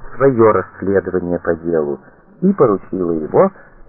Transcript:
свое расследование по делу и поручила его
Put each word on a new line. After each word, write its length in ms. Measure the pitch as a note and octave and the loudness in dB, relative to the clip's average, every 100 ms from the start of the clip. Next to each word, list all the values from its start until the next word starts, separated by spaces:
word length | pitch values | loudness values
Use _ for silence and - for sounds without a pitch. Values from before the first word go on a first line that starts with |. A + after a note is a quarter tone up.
| - - | -10 -2
свое 360 | C#3 A#2 A2 | 0 4 4
расследование 840 | G2 - - F#2 G2 F2+ F2+ F2 F2 | 2 -2 -6 -2 0 0 -4 -4 -4
по 140 | F2 E2 | -4 -4
делу 440 | E2 E2 C#2+ C#2 - _ _ _ | -2 -2 -2 -6 -12 _ _ _
и 120 | F3+ | -2
поручила 580 | G3 B2+ F#2+ - F#2 E2+ | 2 2 0 -4 -6 -4
его 380 | E2 D2 C3 F#3+ - - - | -4 0 2 2 -2 -20 -20